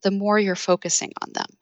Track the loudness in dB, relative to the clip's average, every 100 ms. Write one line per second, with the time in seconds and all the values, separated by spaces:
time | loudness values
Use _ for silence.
0 | -2 0 2 2 2 0 0 0 0 -4
1 | -4 -8 -6 -6 -6 _